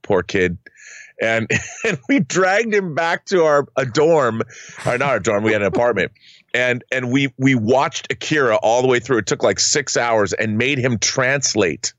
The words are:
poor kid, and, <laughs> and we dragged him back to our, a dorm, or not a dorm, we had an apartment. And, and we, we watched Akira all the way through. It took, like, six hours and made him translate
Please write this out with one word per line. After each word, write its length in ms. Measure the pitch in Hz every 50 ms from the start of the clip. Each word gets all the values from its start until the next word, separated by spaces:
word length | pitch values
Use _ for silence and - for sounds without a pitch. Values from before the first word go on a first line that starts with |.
poor 220 | - - 104 92 87
kid, 340 | - - 98 90 90 87 - _ - _ _ - - - - - - _ -
and, 260 | - 113 113 113 113 - - - -
<laughs> 180 | - - - -
and 140 | 226 190 139 _ -
we 100 | 277 277
dragged 520 | 160 - - 170 185 185 190 214 240 226 208
him 220 | 208 190 175 143
back 300 | 143 165 165 175 175 _
to 180 | - 202 180 160
our, 240 | 156 147 143 135 - _
a 100 | - 135
dorm, 560 | 123 107 151 147 160 170 151 131 117 110 113 - - - - - - - - -
or 120 | 110 120
not 200 | 123 135 143 131
a 20 | 107
dorm, 240 | 85 113 104 101 107
we 80 | 110
had 100 | 110 104
an 60 | 101
apartment. 460 | 95 90 120 120 123 113 98 85 78 _ _ _ - - - _ _ -
And, 300 | 120 127 123 120 120 - _
and 200 | 131 131 127 123
we, 200 | 127 139 139 139 _
we 180 | - 131 135 135
watched 560 | 123 107 107 127 131 147 160 - - - -
Akira 440 | 135 - - - 156 151 135 117 110
all 240 | - - 110 117 123
the 60 | 127
way 120 | 131 123 120
through. 200 | 117 123 135 110
It 60 | 95
took, 160 | - 147 -
like, 160 | - 110 95
six 380 | 85 - - - 151 135 - -
hours 380 | 135 117 120 113 110 101 90 -
and 240 | - 107 110 107
made 220 | 107 120 135 143 135
him 180 | 117 131 120
translate 960 | 101 - - - - 127 127 135 143 131 - - 110 98 85 73 - - - _